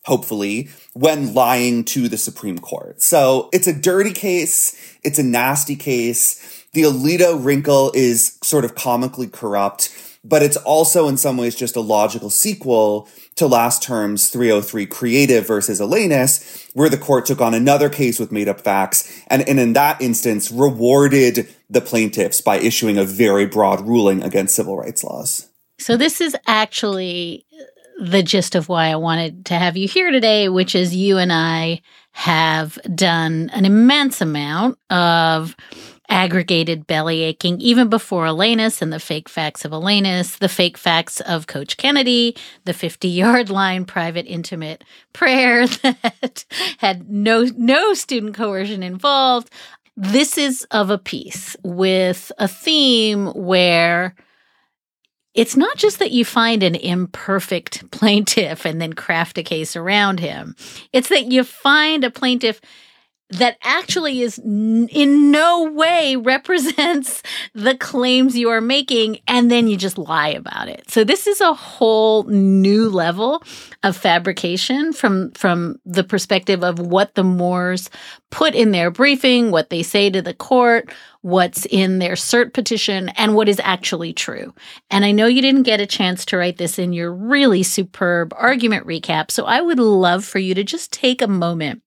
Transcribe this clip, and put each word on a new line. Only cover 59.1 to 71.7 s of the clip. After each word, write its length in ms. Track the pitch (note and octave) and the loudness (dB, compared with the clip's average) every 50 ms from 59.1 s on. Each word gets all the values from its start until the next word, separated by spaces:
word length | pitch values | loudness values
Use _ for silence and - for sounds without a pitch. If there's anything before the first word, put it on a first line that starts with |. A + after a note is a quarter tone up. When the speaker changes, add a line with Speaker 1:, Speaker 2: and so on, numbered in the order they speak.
| E3+ E3 E3+ E3 - - | -2 -2 -2 -4 -6 -10
Speaker 2:
a 60 | E3 | -8
case 340 | - F3 D#3+ D#3+ D3+ - E3+ | -6 -6 -6 -6 -6 -8 -8
around 420 | E3 F3+ G3+ G#3 G3+ G3 F#3+ F3 | -4 0 2 2 2 2 0 -2
him. 360 | E3 D3 - - D3+ D#3 - _ - - - - - _ | -4 -6 -8 -10 -12 -14 -18 _ -20 -20 -20 -20 -20 _
It's 160 | - B3+ B3+ - | 0 0 0 2
that 240 | F#4 C#4+ B3+ A#3+ | 0 0 0 2
you 140 | B3 B3+ B3 | 0 0 0
find 580 | - - - - C4+ C#4+ D4+ D4+ D#4 D#4 D#4 B3+ | 0 -6 -4 0 2 2 2 2 0 0 -2 -2
a 80 | B3 | -4
plaintiff 480 | B3+ - - B3+ B3+ A#3+ - A3 G#3+ - _ - - - - _ _ _ _ _ _ _ _ _ | -4 -2 -2 -2 -2 0 -2 -2 -4 -4 _ -20 -20 -20 -20 _ _ _ _ _ _ _ _ _
that 260 | F#3+ F3+ B3+ A#3+ B3 _ - | -2 0 0 0 0 _ -4
actually 580 | A#3 C4+ E4+ F#4 - - F#4 E4 D4+ C4+ B3+ | -2 -2 -2 -2 -4 -4 -4 -2 -4 -2 -2
is 180 | A#3+ A#3 G3 - | -4 -4 -4 -8
n-, 500 | - A3+ G#3 G#3 G#3+ A3 A3+ A3+ A#3 A#3 | -6 -4 -2 -2 0 2 2 2 0 0
in 400 | - D#4 C#4+ C#4 C#4+ D4 D4 C#4+ | 2 2 4 6 6 6 6 6
no 400 | C#4+ D4+ D#4 E4+ F4 F4 E4 D#4 | 6 6 4 4 2 2 0 -2
way 440 | D4+ D4 D#4+ E4 F4 E4+ D#4+ C#4 C4 | 0 0 2 2 2 2 2 0 0
<laughs> 20 | C4 | 0
represents 1080 | A3+ B3+ C4 C4+ C4+ - F#4 F4 B3+ D#4 D4+ - D4 F4 F4 C#4+ C4 - - - - - - - - - _ | 0 0 0 0 0 0 0 0 0 -2 -2 -2 0 0 0 -2 -2 -6 -10 -10 -12 -12 -12 -12 -12 -14 _
the 240 | A3 G3+ A3+ C4 C4 | -2 0 0 0 0
claims 600 | - - - C4+ B3 B3+ B3+ B3+ C4 C4+ A#3+ A#3+ | -4 -6 -2 -2 0 2 2 4 2 2 2 0
you 120 | A#3+ A#3 | 0 0
are 120 | A#3 A3+ | 0 0
making, 580 | A3 A#3 C4+ C#4+ C#4+ - C4+ A3+ A3 A3 A3 - _ - | 0 0 0 -2 0 0 0 0 0 0 -4 -6 _ 0
and 220 | B3 B3 A#3+ A#3+ | 2 4 4 4
then 180 | A#3+ A#3+ A#3 A3+ | 4 4 2 2
you 100 | G#3 F#3 | 0 0
just 200 | F#3 G3 F#3 - | -2 -4 -6 -6
lie 320 | D#3 C#3+ D#3+ D#3+ D3 D3+ | -8 -4 -2 -2 0 -2
about 380 | D3 - - - - - - - | -4 -6 -10 -10 -10 -10 -10 -10
it. 220 | - - - - | -12 -16 -16 -2
So 120 | - A#3 A3 | 2 2 4
this 240 | G3+ F#4 F#4+ - G#4 | 4 2 0 2 -2
is 120 | G4+ G4+ | 0 2
a 140 | G4 E4+ D#4 | 2 2 2
whole 720 | - - - | 0 -6 -20